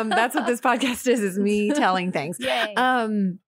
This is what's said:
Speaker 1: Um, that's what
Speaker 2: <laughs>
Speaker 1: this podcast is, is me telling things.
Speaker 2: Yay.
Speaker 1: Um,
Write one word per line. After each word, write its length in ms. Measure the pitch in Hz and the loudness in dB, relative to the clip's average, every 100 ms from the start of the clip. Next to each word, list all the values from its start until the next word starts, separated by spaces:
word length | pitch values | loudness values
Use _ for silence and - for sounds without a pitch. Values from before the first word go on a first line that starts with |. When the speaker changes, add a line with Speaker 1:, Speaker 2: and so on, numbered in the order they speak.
Speaker 1:
Um, 80 | 220 | 2
that's 260 | 226 240 | 2 2
what 120 | 294 233 | 0 -2
Speaker 2:
<laughs> 20 | |
Speaker 1:
this 120 | 240 | 0
podcast 460 | 254 240 254 233 247 | 0 0 0 -2 0
is, 140 | 240 | 2
is 180 | 196 190 | 0 0
me 320 | 202 208 208 | 0 2 0
telling 400 | 294 208 185 180 | 2 2 2 0
things. 280 | 170 147 180 | -2 -4 -4
Speaker 2:
Yay. 340 | 254 240 220 | -2 -2 -2
Speaker 1:
Um, 640 | 208 254 247 220 208 190 180 _ | 0 2 2 0 0 -2 -4 _